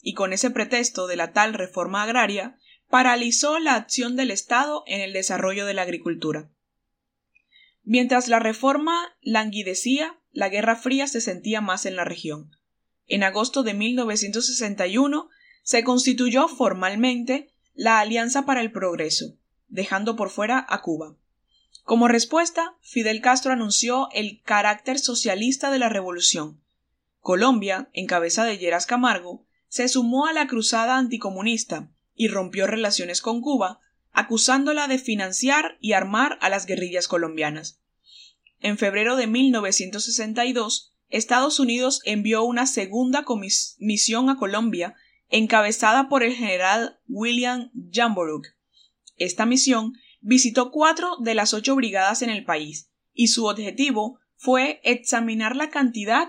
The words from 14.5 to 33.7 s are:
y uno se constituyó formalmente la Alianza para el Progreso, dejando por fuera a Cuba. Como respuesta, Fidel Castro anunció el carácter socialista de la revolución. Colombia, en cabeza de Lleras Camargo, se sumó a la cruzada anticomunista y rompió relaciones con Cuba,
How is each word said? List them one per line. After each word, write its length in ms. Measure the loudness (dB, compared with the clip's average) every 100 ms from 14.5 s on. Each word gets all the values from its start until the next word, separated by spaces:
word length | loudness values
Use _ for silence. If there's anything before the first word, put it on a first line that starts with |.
| -2 -4 -2 0
y 120 | 2
uno 320 | 2 0 -6 _ _ _
se 220 | 0 0
constituyó 640 | 2 2 2 2 2 4 2
formalmente 1080 | 2 0 2 -2 0 0 0 -2 -4 -4 _ _
la 260 | -2 2 4
Alianza 460 | 4 0 0 -2
para 160 | 0 0
el 120 | -2
Progreso, 640 | -4 -4 -2 -2 -4 -4 -14 _ _ _
dejando 480 | -8 -4 -2 -2 -2
por 120 | -4
fuera 380 | -2 0 0 0
a 140 | -6
Cuba. 340 | -4 -6 -6 -16 _ _ _ _ _ -18
Como 260 | 0 4 6
respuesta, 680 | 4 2 0 0 -2 -6 -8
Fidel 400 | -8 -2 -2 0
Castro 300 | 2 2 2
anunció 560 | -2 0 0 0 0 -2
el 300 | -4 -6 -8
carácter 560 | 0 2 2 0 -4 -4
socialista 720 | -2 -2 -2 0 -2 0 0
de 80 | 0
la 100 | 0
revolución. 760 | -2 -4 0 0 0 -6 -14 _ _ _ _ _ _
Colombia, 680 | 0 2 4 2 0 -4 -6
en 120 | -8 -2
cabeza 380 | 0 0 0
de 140 | 0 -2
Lleras 260 | -2 -2
Camargo, 640 | 0 0 2 0 -4 -14 _ _ _
se 200 | -4 0
sumó 380 | 2 2 2 2
a 60 |
la 140 | 0 -2
cruzada 500 | -2 0 0 2 2
anticomunista 920 | 0 -2 -6 -4 -2 -2 -4 -8 -10 _ _
y 140 | -2 0
rompió 400 | 0 -4 -2 -2
relaciones 520 | 0 0 -2 -2 -4
con 200 | -2 -2
Cuba, 400 | 0 0 0